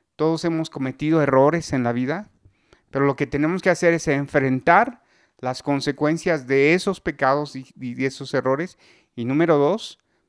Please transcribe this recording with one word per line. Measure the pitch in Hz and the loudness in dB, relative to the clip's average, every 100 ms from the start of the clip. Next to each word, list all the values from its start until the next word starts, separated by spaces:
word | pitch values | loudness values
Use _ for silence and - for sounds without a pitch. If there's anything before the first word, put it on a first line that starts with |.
| _ - | _ -2
todos | 156 160 | 0 0
hemos | 175 160 156 | -2 -2 -4
cometido | 151 131 123 151 160 | -6 -8 -4 0 2
errores | 139 131 139 - - | 4 4 4 2 -2
en | 135 | -2
la | 120 | -2
vida, | 120 127 170 214 _ _ _ _ _ _ | -2 -4 -6 -10 _ _ _ _ _ _
pero | 135 139 | -2 0
lo | 135 | 0
que | 143 | -2
tenemos | 143 151 185 | 0 0 0
que | 190 | 0
hacer | 170 175 | 2 2
es | 170 160 | 2 0
enfrentar | 139 143 151 135 131 143 180 233 240 _ _ _ _ | -2 0 0 0 0 4 4 2 -4 _ _ _ _
las | 127 127 | -8 -6
consecuencias | - 143 139 139 151 160 185 156 127 | -2 -2 -2 -2 0 0 0 -2 0
de | 135 143 | 2 4
esos | 175 202 185 | 4 0 -4
pecados | - 143 135 139 147 135 | -6 -2 0 0 -2 -10
y, | 127 - | -14 -12
y | 127 | -10
de | 123 131 | -4 -4
esos | 131 131 | -4 -6
errores. | 139 123 135 180 _ _ _ _ - | -4 0 -2 -4 _ _ _ _ -8
Y | |
número | 120 139 165 151 | -2 0 2 4
dos, | 143 214 - - _ _ | 2 0 -6 -18 _ _